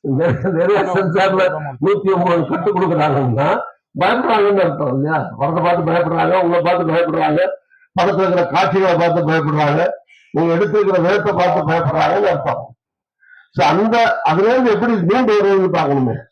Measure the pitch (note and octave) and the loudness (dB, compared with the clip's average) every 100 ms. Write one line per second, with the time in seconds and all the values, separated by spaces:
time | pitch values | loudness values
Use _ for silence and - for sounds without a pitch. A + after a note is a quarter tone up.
0 | C#3+ C3 E3+ - F#3+ E3 F3+ G3+ - F#3 | -4 -2 0 -2 -2 -2 0 0 0 -2
1 | F#3+ F#3 F#3+ F#3+ F3+ D#3 D3+ B2+ D3 G#3 | -2 0 0 2 0 -2 -10 -4 -2 0
2 | F#3+ F3+ F3 E3+ D3+ E3 G#3 F#3 F#3 D3+ | 0 0 0 0 -2 -4 -2 -2 -2 0
3 | D3+ C#3 B2+ A2+ A2+ - - - _ - | 0 0 -2 0 0 -2 -6 -16 _ -2
4 | F3+ B3 B3+ A3 G3+ G3 E3+ D3 C#3+ C3 | 0 0 0 2 2 2 0 -2 -4 -2
5 | D3 D#3+ A#2 - C#3 E3 E3+ E3+ D#3+ E3+ | -2 -2 -4 -6 -4 -2 0 0 0 0
6 | E3 E3 E3 F#3 F3 F3 F3 F3 D#3+ D#3+ | 0 -2 0 2 2 0 0 0 0 0
7 | E3+ C#3+ D3+ D#3 F#3+ - _ _ _ - | 0 -2 0 0 -2 -4 _ _ _ -2
8 | F3+ F3 F#3+ F3+ E3+ D3 - F#3+ F#3+ E3+ | 0 0 0 0 0 0 0 2 2 2
9 | E3+ E3+ D3+ D#3+ D3+ D3+ D3 D3+ F3+ - | 2 0 0 0 0 0 0 0 -2 -4
10 | _ - _ - E3 E3+ G#3 G#3 G3 F#3 | _ -20 _ -2 0 0 0 2 2 2
11 | E3+ F#3+ G3+ F3 F3+ - D3+ E3 E3+ E3 | 2 0 0 0 0 0 0 -2 0 0
12 | D3 F#3 G3+ D3+ C3+ C3+ - - _ _ | 0 0 0 0 -4 -6 -10 -20 _ _
13 | _ _ _ - _ - - E3 A3 A#3 | _ _ _ -20 _ 0 2 2 2 2
14 | A3+ - D3 E3 G#3+ B3+ B3 G3 A#3 A3 | 2 0 0 2 2 2 2 2 0 0
15 | E3+ A#3+ A#3 G#3+ G3 G3 F#3 D#3+ D3+ C#3 | 2 2 2 2 2 2 2 0 0 0
16 | B2+ G#2+ - | 0 -4 -12